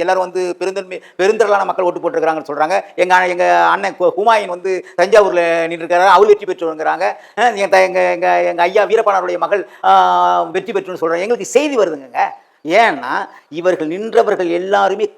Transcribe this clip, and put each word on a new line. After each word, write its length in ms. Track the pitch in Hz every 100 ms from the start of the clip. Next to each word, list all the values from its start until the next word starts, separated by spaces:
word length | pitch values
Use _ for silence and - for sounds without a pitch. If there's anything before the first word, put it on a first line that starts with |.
எல்லாரும் 200 | 190 185 180
வந்து 160 | 185 180 175
பெருந்தன்மை, 380 | 180 190 185 185 - -
பெருந்திரளான 460 | 190 220 208 202 185
மக்கள் 180 | 180 180
ஓட்டு 140 | 170
போட்டிருக்கிறாங்கன்னு 480 | 160 160 160 160 147
சொல்றாங்க. 280 | 143 156 196 - -
எங்க 120 | 180 180
அண்ணன், 160 | 185
எங்க 120 | 175 180 175 170
அண்ணன் 220 | 170 196 -
கு-, 120 | 180 165
ஹுமாயூன் 380 | 214 220 196
வந்து 180 | 175 190 185 - -
தஞ்சாவூர்ல 420 | 185 214 196 175 170 165 165
நின்றுருக்காரு, 360 | 170 165 175 190 180
அவர் 140 | 214
வெற்றி 160 | 208 196
பெற்றுருங்கிறாங்க. 540 | 180 165 156 156 160 196 - - -
ஆ, 80 | 240 208
எங்க 100 | 196
த-, 100 | 190 190
எங்க, 120 | 185 180 175
எங்க, 140 | 180 175 175
எங்க 120 | 170 175
ஐயா 160 | 196 190
வீரப்பாணருடைய 480 | 220 214 196 180 175
மகள், 180 | 165 196 180 - 190
ஆ, 20 | 190 185 180 180 180 170 180
வெற்றி 180 | 185 196
பெற்றுன்னு 240 | 185 170
சொல்றாங்க. 240 | 165 170 202
எங்களுக்கு 280 | 240 196 254
செய்தி 220 | 302 269
வருதுங்க. 440 | 185 151 131 123 190 - _ _ 147 190
ஏன்னா 320 | 226 147 123 165 196 - _ 151
இவர்கள் 320 | 175 180 156
நின்றவர்கள் 560 | 180 220 220 208 185 180 170
எல்லாருமே 500 | 190 202 196 202 208